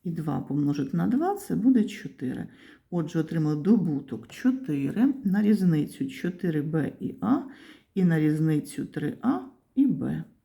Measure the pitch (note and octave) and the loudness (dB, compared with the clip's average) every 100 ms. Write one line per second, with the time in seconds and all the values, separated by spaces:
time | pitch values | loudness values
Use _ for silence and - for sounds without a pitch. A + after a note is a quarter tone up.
0 | F3+ E3 D#3 C#3+ - C#3+ C#3+ C#3+ C#3 E3+ | -6 -4 -4 -4 -2 0 0 0 -2 0
1 | F3 B3 F4 G4+ - E3+ A#3 A#3+ G#3 - | 0 2 0 -4 -4 2 4 4 2 -2
2 | - - B2+ B2+ - - - - _ F3 | -12 -8 -6 -6 -10 -14 -20 -20 _ -4
3 | D#3 E3 D#3 E3 D3+ D3+ D3+ A3+ F3 C#3 | -2 -2 -2 0 0 0 4 4 4 -2
4 | - A#2 - - B3+ C4 - C#3+ C3+ G3 | -6 -12 -12 -2 -2 -2 -4 -4 -2 2
5 | C4+ - G3 G3 G#3 G3+ F#3 D#3 - - | 2 2 0 2 4 4 4 4 0 -4
6 | C3+ - F3 F3 F3+ D#3 D#3 D#3 C3+ - | -8 -4 -6 -4 -2 -2 -2 -2 -2 -6
7 | - - G#3+ C#4+ - - - - _ G3 | -10 -4 0 0 -2 -18 -20 -20 _ 0
8 | F3+ D#3+ D3+ D3+ D#3+ D3+ - - C3+ - | 2 4 2 2 2 2 -2 -8 -8 -6
9 | D3 - A#3+ F4+ - _ _ - C#4 - | -6 -2 -2 -2 -6 _ _ 2 2 2
10 | B2+ D#3 - _ | -2 -4 -8 _